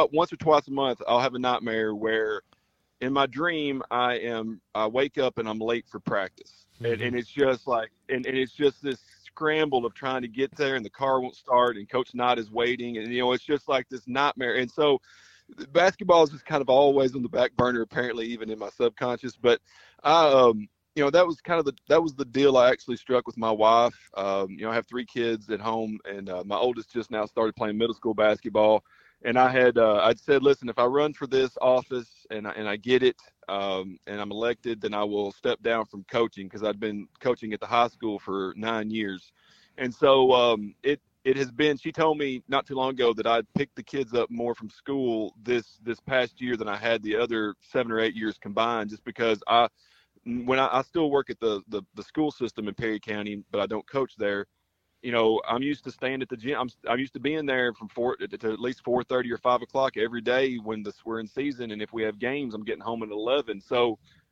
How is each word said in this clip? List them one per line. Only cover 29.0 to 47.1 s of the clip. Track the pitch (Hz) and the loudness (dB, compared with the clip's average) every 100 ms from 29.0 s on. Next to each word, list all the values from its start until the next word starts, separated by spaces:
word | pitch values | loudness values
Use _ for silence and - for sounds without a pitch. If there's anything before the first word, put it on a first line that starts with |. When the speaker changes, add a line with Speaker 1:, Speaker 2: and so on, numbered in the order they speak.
| _ _ | _ _
Speaker 1:
And | 120 120 | -2 4
I | 127 | 4
had, | 127 123 117 | 6 4 6
uh, | 110 104 | 4 4
I'd | 110 117 | 4 2
said, | - 139 | 2 4
"Listen, | 139 139 120 | 4 2 0
if | 110 | 0
I | |
run | 123 139 151 | 0 2 -2
for | 143 135 | -2 -2
this | 131 131 - | 0 0 0
office | 127 127 - 127 117 _ - | 2 2 0 -8 -10 _ -12
and | 107 104 | -10 -8
I, | |
and | 104 107 | -8 -6
I | 104 | -4
get | 120 127 | 2 4
it, | 127 - _ _ - | 4 0 _ _ -8
um, | 98 98 95 95 90 - | -4 -2 -4 -6 -12 -12
and | 104 | -10
I'm | 104 | -8
elected, | 104 117 120 123 110 | -4 -2 -2 -4 -6
then | 104 | -4
I | 104 | -2
will | 104 104 101 | -2 -2 -4
step | - 123 117 | -4 -4 -2
down | 117 113 107 | -2 -2 -4
from | 104 | -10
coaching," | 92 120 117 - 95 | -6 -2 -2 -4 -16
'cause | 107 | -8
I'd | 107 104 | -6 -4
been | 107 104 95 _ | -6 -8 -10 _
coaching | 131 120 110 | -4 -4 -4
at | 104 | -8
the | 104 | -2
high | 117 120 | 0 0
school | - 113 101 | -2 -6 -6
for | - 98 95 101 | -6 -6 -6 -6
nine | 110 113 107 | -4 -4 -4
years. | 110 104 92 - _ _ _ _ - | -4 -4 -6 -14 _ _ _ _ -8
And | 127 | -8
so, | - 143 135 131 | 0 4 6 6
um, | 123 120 110 104 - | 6 4 2 -2 -6
it, | 135 147 _ _ | -2 -2 _ _
it | 131 131 | 0 0
has | 131 | 0
been, | 117 151 143 | 0 0 0
she | 160 | -4
told | 156 160 151 | 0 0 0
me | 139 127 - | -2 -6 -2
not | 139 - | -2 -2
too | |
long | 131 131 | -2 -2
ago | 131 120 | 0 0
that | 110 113 | 2 2
I'd | 117 107 | 0 0
picked | - 139 - | -4 -4 -8
the | |
kids | - 143 120 | -10 -6 -2
up | - - | -2 -2
more | 117 120 | -2 -6
from | 117 110 | -6 -10
school | - - 139 127 113 107 - | -14 -8 -4 -2 -2 -4 -8
this, | 110 120 107 _ | -2 -2 -4 _
this | 110 113 | -10 -10
past | - 131 120 - | -2 -2 -2 -4
year | 123 117 | -6 -4
than | 107 | -4
I | 101 | -4
had | 117 113 | -2 -2
the | 107 | 0